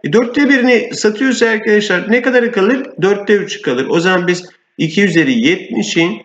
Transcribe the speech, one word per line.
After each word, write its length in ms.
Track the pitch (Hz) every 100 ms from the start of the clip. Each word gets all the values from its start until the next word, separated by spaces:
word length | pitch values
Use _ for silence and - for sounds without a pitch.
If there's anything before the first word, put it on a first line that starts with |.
E, 80 | -
dörtte 360 | 208 240 294 285
birini 420 | 269 247 233 -
satıyorsa 520 | - 214 214 262 240 226
arkadaşlar 680 | 220 220 208 208 180 185
ne 100 | 233
kadarı 300 | 240 247 233
kalır? 340 | 220 196 269 - -
Dörtte 320 | 180 202 -
üçü 280 | 208 180 -
kalır. 240 | - 123 135
O 120 | 160
zaman 260 | 175 185 175
biz 180 | 175 - _ _ -
iki 260 | 160 202
üzeri 420 | 202 165 143 120 123
yetmişin 760 | 185 - 107 104 170 170 220